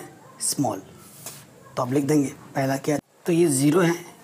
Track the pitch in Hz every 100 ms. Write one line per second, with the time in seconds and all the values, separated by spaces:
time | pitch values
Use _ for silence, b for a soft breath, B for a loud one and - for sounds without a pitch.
0 | - - - - - - 139 98 - -
1 | B B B B B - - - 123 143
2 | 139 151 135 - - 143 135 135 - 139
3 | - _ - 165 170 135 143 170 170 -
4 | - -